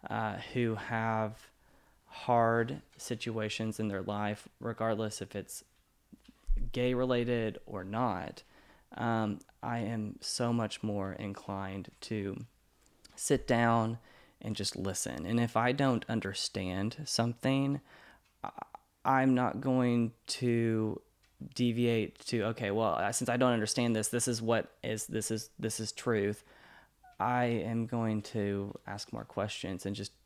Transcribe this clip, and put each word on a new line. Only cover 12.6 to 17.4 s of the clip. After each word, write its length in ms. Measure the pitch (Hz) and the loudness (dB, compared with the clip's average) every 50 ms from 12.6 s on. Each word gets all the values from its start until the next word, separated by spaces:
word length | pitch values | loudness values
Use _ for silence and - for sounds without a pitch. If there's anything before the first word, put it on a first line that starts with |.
| _ _ _ _ _ _ _ _ _ - - | _ _ _ _ _ _ _ _ _ -20 -14
sit 320 | - - - 147 131 - - | -8 0 2 2 2 4 4
down 520 | 123 117 117 117 117 117 113 113 113 117 - - - - - - _ _ | 4 6 6 6 6 6 4 2 0 -4 -8 -18 -20 -20 -20 -20 _ _
and 140 | - 113 107 | -6 -6 -4
just 200 | - 101 - - | -2 -4 -4 -4
listen. 500 | - 95 98 92 - - - 62 65 78 | -2 -4 -2 -2 -2 -4 -4 -6 -6 -4
And 140 | 85 113 117 | 0 2 2
if 160 | 120 117 - | 2 2 2
I 160 | 113 113 123 | 2 2 2
don't 320 | 127 143 143 135 123 110 - - | 2 4 4 4 4 2 0 -2
understand 880 | 113 113 - 98 95 - - - - - 95 92 90 95 98 107 - - 156 | -2 -2 -2 -2 -4 -4 -6 -4 -4 -4 -2 -2 -2 -2 -2 -2 -4 -6 -8
something, 720 | - - - 117 120 117 - | -4 0 0 2 0 0 -2